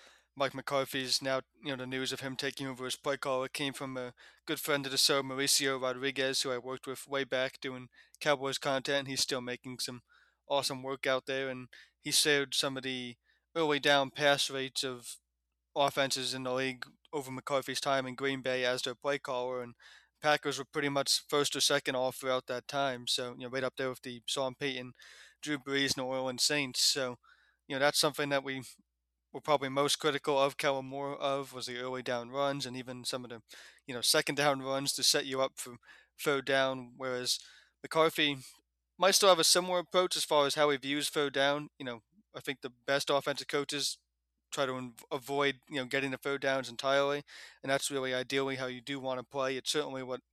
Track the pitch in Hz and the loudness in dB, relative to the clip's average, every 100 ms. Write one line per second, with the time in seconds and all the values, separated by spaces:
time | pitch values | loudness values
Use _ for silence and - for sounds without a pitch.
0 | - _ _ 135 135 135 - 139 131 139 | -20 _ _ -4 -4 -4 -2 -2 0 -4
1 | 127 - 135 131 - _ 143 127 127 131 | -2 -2 0 -2 -4 _ -8 -8 -6 -4
2 | 131 131 135 131 139 135 135 127 127 - | -4 -6 -8 -6 -6 -6 -8 -8 -8 -6
3 | 147 139 143 131 131 - 139 131 135 127 | -4 -4 -2 -4 -4 -4 -6 -6 -8 -8
4 | 123 - - _ - 147 160 143 135 131 | -10 -14 -20 _ -8 -4 0 0 0 2
5 | - 139 135 131 139 - 135 135 127 123 | 4 4 0 0 2 2 2 0 -2 -2
6 | 135 135 135 131 139 123 127 131 139 127 | -4 0 0 0 -2 -4 -6 -10 -10 -10
7 | 143 139 131 131 131 - 135 127 123 - | -4 -4 -2 -2 -2 -6 -10 -10 -14 -20
8 | _ - 156 135 135 131 147 135 147 143 | _ -4 0 0 0 -4 -2 -2 0 -2
9 | 139 127 - 135 123 123 131 123 - 123 | -2 -2 -2 -2 -6 -10 -10 -10 -10 -10
10 | - _ _ _ - 143 123 131 131 135 | -18 _ _ _ -4 -2 -2 -4 -8 -4
11 | 139 131 139 135 135 127 123 - - _ | 0 0 -2 -4 -4 -8 -12 -20 -20 _
12 | 147 135 156 143 135 - 143 131 131 127 | 0 2 4 4 2 0 -2 -4 -6 -6
13 | 123 - _ _ _ 165 151 143 143 143 | -8 -14 _ _ _ 0 2 4 4 4
14 | 135 143 147 143 - 135 131 - 135 123 | 2 2 4 4 2 -4 -6 -4 -4 -6
15 | - - _ _ _ _ _ 147 139 147 | -12 -18 _ _ _ _ _ 0 2 2
16 | 135 135 123 131 127 131 131 127 - _ | 0 0 -2 -4 -2 -2 -2 -4 -12 _
17 | _ 151 131 131 - 139 135 123 143 135 | _ -8 -6 -8 -2 -2 -2 -4 0 0
18 | 131 123 139 131 131 127 123 127 131 117 | -2 -4 -2 -2 -2 0 0 0 -4 -4
19 | 143 143 - 123 127 127 120 - - - | -4 -2 -4 -4 -4 -6 -10 -16 -20 -20
20 | _ _ 151 147 147 135 135 156 143 139 | _ _ 2 2 2 -4 -6 -2 0 2
21 | 127 - - 147 139 139 - 143 147 131 | 2 0 2 2 2 2 2 2 2 0
22 | 131 - 135 127 - 123 - 143 139 123 | 0 -2 -2 -2 -2 -8 -4 -2 -2 -2
23 | 120 - 123 135 123 131 127 - 131 123 | -2 -2 -4 -8 -8 -4 -4 -4 -6 -6
24 | 127 120 - 143 131 127 143 127 127 - | -10 -10 -6 -2 -2 -4 -6 -6 -10 -16
25 | - - - _ 147 143 139 139 135 135 | -20 -20 -20 _ -6 -6 -2 0 0 -2
26 | 127 131 131 123 - 147 131 - - 143 | -4 -4 -4 0 0 0 -2 0 2 2
27 | 127 120 _ _ _ _ - 135 143 - | -4 -8 _ _ _ _ -8 2 2 4
28 | 156 139 143 139 135 131 - - _ _ | 2 2 0 0 -2 -8 -10 -18 _ _
29 | _ _ _ 135 - 143 135 139 143 - | _ _ _ -6 2 2 2 2 2 2
30 | 156 139 156 135 139 - 147 135 131 135 | 2 0 2 4 2 2 0 0 -4 -6
31 | 139 143 143 139 135 127 120 123 127 127 | -6 -2 -2 -2 -4 -10 -8 -6 -6 -6
32 | 127 120 120 135 139 143 127 127 123 123 | -4 -4 -4 -2 -2 -2 -6 -8 -10 -10
33 | 117 131 120 117 - - - - - 123 | -6 -8 -8 -16 -18 -20 -20 -18 -10 -2
34 | - 156 156 143 147 135 135 135 139 - | 4 4 4 2 2 2 0 -2 -2 2
35 | - 147 143 131 135 - 123 120 - - | 2 2 0 -2 -2 -4 -14 -16 -20 -20
36 | _ - 156 139 131 135 135 131 120 123 | _ -4 0 0 2 2 2 -2 -10 -8
37 | 131 123 123 - - - _ _ - 160 | -6 -4 -2 -4 -6 -20 _ _ -2 4
38 | 160 - 147 135 - - _ _ _ - | 4 4 2 0 -8 -20 _ _ _ 6
39 | 190 - 196 170 156 180 185 180 160 185 | 8 10 10 10 8 6 4 0 2 4
40 | 185 156 - 151 139 151 147 135 135 147 | 4 2 4 4 6 6 4 4 0 0
41 | - 156 143 135 139 147 147 - 131 113 | 0 0 2 4 4 2 -4 -10 -8 -8
42 | - _ _ 127 - 131 127 123 - 139 | -14 _ _ -10 -8 -6 -8 -6 0 2
43 | - 139 143 135 - 147 139 147 135 - | 2 0 0 -4 -2 -2 0 -2 -2 -6
44 | _ _ _ _ _ 151 131 127 123 113 | _ _ _ _ _ -2 -2 -2 -8 -12
45 | - 143 120 143 139 131 - 143 123 139 | -8 -8 -2 2 2 0 -6 -6 -2 0
46 | 139 127 143 139 139 135 123 117 135 139 | 0 -2 -4 0 0 0 -2 -4 2 4
47 | 143 143 - - - - 135 139 - 139 | 2 0 -6 -18 -20 -8 -2 0 0 -2
48 | 131 127 123 139 135 131 127 127 117 139 | 0 -2 0 0 0 -2 -6 -8 -8 -6
49 | 131 127 117 139 131 131 - 151 143 131 | -4 -6 -6 -4 -2 -2 -2 -2 -2 -6
50 | 127 127 - | -8 -10 -12